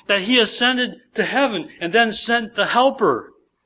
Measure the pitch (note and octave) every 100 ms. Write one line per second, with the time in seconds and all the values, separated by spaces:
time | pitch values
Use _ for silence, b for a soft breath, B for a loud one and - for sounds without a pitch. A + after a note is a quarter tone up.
0 | - G3+ G3 B3+ G#3 - B3 B3+ A#3 -
1 | _ - E3+ A#3+ C4 F#3+ D#3 - E3+ G#3+
2 | A3+ - - A#3 A3+ - F#3 A#3 C4+ C4+
3 | F3+ A2 - _ _ _